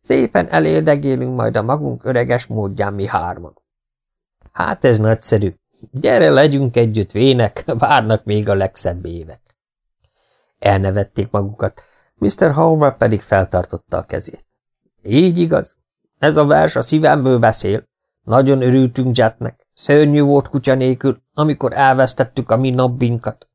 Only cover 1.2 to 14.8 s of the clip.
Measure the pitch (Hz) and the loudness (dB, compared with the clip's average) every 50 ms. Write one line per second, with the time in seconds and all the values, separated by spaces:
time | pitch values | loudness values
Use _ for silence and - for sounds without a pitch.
1.2 | 127 127 127 123 113 113 - 117 104 117 135 151 151 139 123 120 _ 117 131 120 | -4 -6 -4 -4 -4 -2 -2 -2 -2 -2 -4 -4 -4 -6 -8 -8 _ -4 -2 -2
2.2 | 123 123 120 120 - - 110 110 104 98 98 - 104 101 101 101 98 98 - 95 | -2 0 -2 -4 -4 -6 -6 -6 -6 -6 -4 -4 -6 -6 -4 -6 -6 -4 -4 -4
3.2 | 85 87 90 87 85 80 _ _ _ _ _ _ _ _ _ _ _ _ _ _ | -4 -4 -8 -10 -14 -20 _ _ _ _ _ _ _ _ _ _ _ _ _ _
4.2 | _ _ _ _ _ - _ - 87 - - - - 135 120 107 107 110 113 - | _ _ _ _ _ -20 _ -8 -6 -6 -6 0 2 2 2 4 2 0 0 -2
5.2 | - - - 107 104 95 - _ _ _ _ _ - - _ 131 156 - - - | -2 -2 -2 0 0 -2 -6 _ _ _ _ _ -20 -16 _ -4 0 2 2 4
6.2 | 262 156 147 131 143 156 139 139 139 127 120 120 117 113 107 110 101 - - 104 | 4 4 4 4 4 4 2 0 -2 0 0 0 0 0 0 -2 -4 -4 -2 0
7.2 | 120 135 131 120 117 104 - - - - 143 117 143 127 151 135 113 107 110 107 | 2 2 4 2 0 -2 -4 -8 -8 -6 -4 -2 0 2 2 0 2 0 -2 -2
8.2 | _ - 104 107 104 110 104 98 95 95 _ - - 92 87 87 90 85 85 85 | _ -2 -4 -2 0 0 -2 -2 -2 -4 _ -6 -8 -8 -8 -8 -10 -12 -12 -12
9.2 | 80 80 - _ _ _ _ _ _ _ _ _ _ _ _ _ _ _ _ _ | -14 -16 -20 _ _ _ _ _ _ _ _ _ _ _ _ _ _ _ _ _
10.2 | _ _ _ _ _ _ _ _ - 101 101 95 98 98 95 101 98 - _ - | _ _ _ _ _ _ _ _ 0 0 0 2 0 0 -2 -2 -4 -4 _ -6
11.2 | 101 - - 104 101 101 104 _ - 98 - - _ _ _ _ _ _ _ _ | -6 -4 -4 -4 -4 -4 -6 _ -6 -8 -8 -10 _ _ _ _ _ _ _ _
12.2 | - 208 - - 196 170 143 147 165 165 160 156 151 139 131 - - 120 110 98 | -2 -2 0 2 0 2 2 2 2 2 2 2 2 0 0 0 0 0 0 -2
13.2 | - - - 98 95 - - 90 87 - - 87 _ _ - 85 80 _ - - | -2 0 0 0 0 0 -2 -4 -4 -4 -10 -14 _ _ -8 -8 -8 _ -10 -10
14.2 | - - - - _ _ _ _ _ _ _ _ | -10 -10 -16 -16 _ _ _ _ _ _ _ _